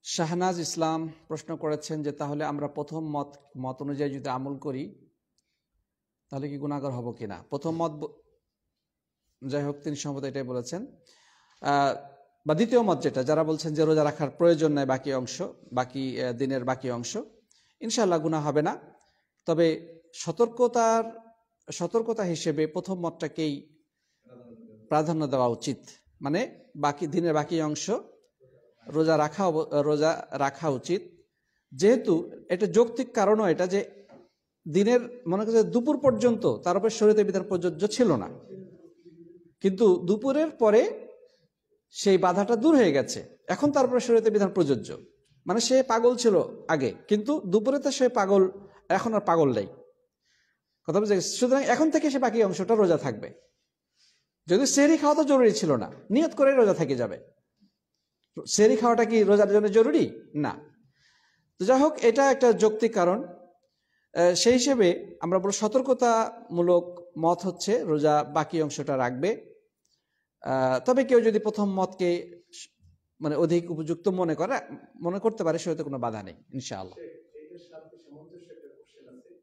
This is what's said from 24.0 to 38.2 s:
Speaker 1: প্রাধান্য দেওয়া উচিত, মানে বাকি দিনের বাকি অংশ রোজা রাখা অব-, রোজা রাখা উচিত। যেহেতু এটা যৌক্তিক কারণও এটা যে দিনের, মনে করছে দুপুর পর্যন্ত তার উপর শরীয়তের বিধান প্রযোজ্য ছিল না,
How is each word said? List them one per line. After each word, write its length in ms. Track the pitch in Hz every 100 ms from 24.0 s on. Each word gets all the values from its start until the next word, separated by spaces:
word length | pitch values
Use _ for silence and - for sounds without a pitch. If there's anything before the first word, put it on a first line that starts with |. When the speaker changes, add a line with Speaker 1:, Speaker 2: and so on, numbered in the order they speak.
| _ _ 120 123 - - - - _
Speaker 1:
প্রাধান্য 340 | 151 156 160 147
দেওয়া 200 | 135 123
উচিত, 320 | 117 - 120 - - _ _
মানে 200 | 135 170 254 - _ 151
বাকি 280 | 143 143 165
দিনের 280 | 170 170
বাকি 280 | 151 143 165
অংশ 280 | 151 151 - 240 - _ _ _ _ _ _ _ -
রোজা 280 | 151 160 156
রাখা 260 | 151 196 190
অব-, 220 | 156 160 147
রোজা 440 | 147 151 156 165 -
রাখা 360 | 135 139 139 165
উচিত। 340 | 131 - 185 - _ _ _ _ _ _
যেহেতু 400 | 131 190 254 - 165 - - -
এটা 180 | 180 202
যৌক্তিক 420 | 180 233 233 240
কারণও 340 | 226 196 214 202
এটা 200 | 156 180
যে 140 | 196 - - _ - _ _ _ _ 165
দিনের, 340 | 151 202 247 233 - 165
মনে 160 | 185
করছে 180 | 214 226
দুপুর 340 | 190 226 247 294
পর্যন্ত 460 | 285 220 240 226 165 107
তার 200 | 175 185
উপর 140 | 214
শরীয়তের 360 | 220 214 214 190
বিধান 180 | 185 202
প্রযোজ্য 340 | 185 175 156 208
ছিল 240 | - 233
না, 120 | 165